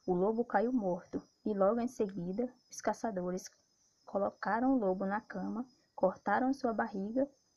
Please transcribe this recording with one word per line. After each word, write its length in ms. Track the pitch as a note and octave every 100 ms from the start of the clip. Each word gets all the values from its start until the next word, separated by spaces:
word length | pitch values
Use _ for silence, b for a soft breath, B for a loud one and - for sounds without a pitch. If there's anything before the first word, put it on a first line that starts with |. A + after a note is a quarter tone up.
| -
O 80 |
lobo 280 | F3+ G3 A3+
caiu 300 | A#3 G3+ A3+
morto 500 | B3+ F#3+ F3 - D4 - _
e 80 | A3
logo 280 | G3+ F#3+ A#3
em 60 | B3
seguida 640 | - G#3 F#3+ F3 G3 B3+ - _
os 100 | -
caçadores 640 | - G#3 A#3 F#3 F3+ F#3 - - _ _ _ _ -
colocaram 680 | G3 G#3 - G3+ A3 B3+
o 60 | C4
lobo 260 | G3 F#3
na 160 | G3 G#3
cama, 460 | - F#3+ G3 G#3 C4 b b
cortaram 560 | - F#3+ - - G#3 B3+
sua 180 | C#4 A#3
barriga 560 | G#3+ A3+ G3 G3+ B3 C#4 - _